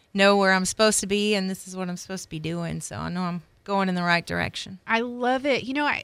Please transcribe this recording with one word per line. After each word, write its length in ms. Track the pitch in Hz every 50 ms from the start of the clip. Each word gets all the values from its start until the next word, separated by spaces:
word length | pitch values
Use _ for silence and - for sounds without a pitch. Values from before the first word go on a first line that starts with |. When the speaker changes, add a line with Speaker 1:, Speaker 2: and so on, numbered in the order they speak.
| _ _ -
Speaker 1:
know 240 | 196 196 202 202
where 160 | 202 196 190 190
I'm 100 | 185 185
supposed 380 | - - - 220 214 208 -
to 60 | -
be, 280 | 185 202 208 208 208 214
and 140 | 196 190 190
this 180 | 190 185 -
is 80 | 196 185
what 140 | 185 185 180
I'm 80 | 180
supposed 260 | 175 - - 190 180 -
to 60 | -
be 100 | 160 156
doing. 400 | 156 160 170 170 170 165 160 165
So 160 | - - -
I 140 | - - 165
know 140 | 170 180 185
I'm 180 | 175 175 175 - _ _ _ _
going 240 | - 202 196 190 190
in 60 | 180
the 60 | 180 175
right 220 | 175 170 170 170
direction. 540 | - 175 170 175 180 - - - - 190 185 _
Speaker 2:
I 140 | - 226 226
love 440 | 240 247 240 247 247 247 254 262 254
it. 200 | 294 254 180 -
You 80 | 240 262
know, 100 | 294 294
I, 200 | 285 - -